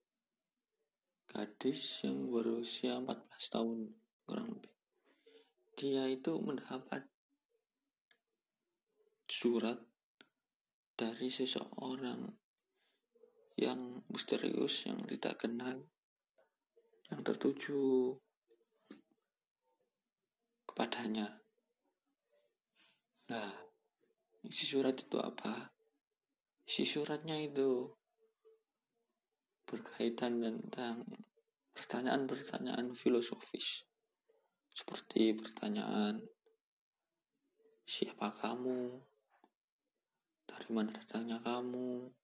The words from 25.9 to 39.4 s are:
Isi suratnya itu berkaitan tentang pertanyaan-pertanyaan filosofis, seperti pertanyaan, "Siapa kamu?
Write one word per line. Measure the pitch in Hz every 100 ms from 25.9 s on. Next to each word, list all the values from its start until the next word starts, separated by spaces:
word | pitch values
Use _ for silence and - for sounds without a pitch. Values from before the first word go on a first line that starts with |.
| _ _ _ _ _ _ _ -
Isi | -
suratnya | - 151 147 151 160 156
itu | 151 143 135 123 143 - _ _ _ _ - - _ _ _ _ _ _ _ _ _ _
berkaitan | - 113 113 - 117 117 123 120
tentang | 117 113 107 107 123 117 123 - - _ _ _ _
pertanyaan-pertanyaan | - - - 127 127 131 131 - - 127 123 123
filosofis, | 123 - 120 120 - - - - - - _ _ _ _ _ _ _ _ -
seperti | - - - - 110
pertanyaan, | 107 110 - 107 104 107 104 104 107 - - _ _ _ _ _ _ _ _ _ _ _ _ _ _ -
"Siapa | - - - 104
kamu? | - 110 117 127 127 123 127 135 _ _ _